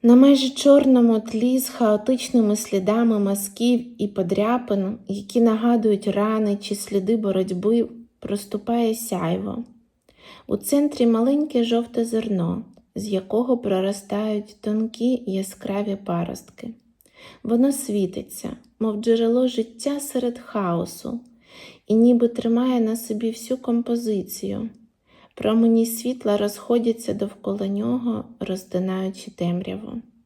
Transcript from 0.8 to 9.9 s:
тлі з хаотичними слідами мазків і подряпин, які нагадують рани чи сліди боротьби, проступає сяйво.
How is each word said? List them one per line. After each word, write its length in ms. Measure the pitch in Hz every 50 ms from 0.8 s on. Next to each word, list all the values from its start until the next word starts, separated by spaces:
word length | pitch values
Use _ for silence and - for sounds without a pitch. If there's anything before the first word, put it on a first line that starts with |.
| 262 269 262 247 240 233 226 220
тлі 380 | 214 - - 220 226 247 254 262
з 100 | 254 -
хаотичними 880 | - - 240 214 208 208 208 - 262 247 - - - 240 220 208 208
слідами 640 | 214 - - - 196 185 202 208 226 240 233 220 208
мазків 840 | 202 196 202 202 202 - - - 233 240 247 233 240 - - -
і 60 | 208 202
подряпин, 920 | - - 190 175 196 196 208 220 240 247 247 - 208 196 190 190 220 - - -
які 320 | 196 202 202 - - 247
нагадують 680 | 233 233 220 220 226 240 240 233 214 220 208 196 - 208
рани 480 | 190 202 208 214 220 220 220 208 202
чи 180 | 202 - - 202
сліди 420 | 202 - - 202 202 185 196 226
боротьби, 720 | 226 202 196 190 190 190 190 185 180 190 208 226 233 226 - - - - _ _ _
проступає 760 | - - 196 202 - - - 208 208 - 233 240 233 226 220
сяйво. 680 | 226 - - - 175 165 165 175 185 196 202 - 233 240 - - _ _ _